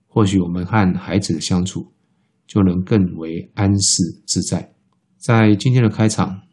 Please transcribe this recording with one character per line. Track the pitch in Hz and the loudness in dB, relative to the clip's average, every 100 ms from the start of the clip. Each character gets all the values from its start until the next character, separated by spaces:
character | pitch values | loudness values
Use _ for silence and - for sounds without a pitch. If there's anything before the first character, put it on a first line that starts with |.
| _ | _
或 | 123 | 0
许 | 101 98 | 2 2
我 | 87 | 0
们 | 90 | -4
和 | 92 110 95 | -2 0 0
孩 | 87 - 87 | 0 -2 -2
子 | 98 | -2
的 | 80 | -4
相 | - 90 | -2 -2
处 | 90 - - _ _ _ _ _ _ | -2 -6 -12 _ _ _ _ _ _
就 | 107 | 2
能 | 95 90 | 2 2
更 | 92 110 92 80 | 0 2 0 -2
为 | 80 85 92 | -10 -10 -10
安 | - 98 101 | -2 0 2
适 | 98 - 92 - - | 0 -2 -2 -6 -6
自 | - | -6
在。 | 87 82 - _ _ _ _ _ | -4 -6 -8 _ _ _ _ _
在 | - 113 107 104 | 0 4 4 4
今 | 135 | 2
天 | 127 | 2
的 | 113 | 2
开 | 107 110 | 2 0
场， | - 87 95 - | 0 -4 -6 -14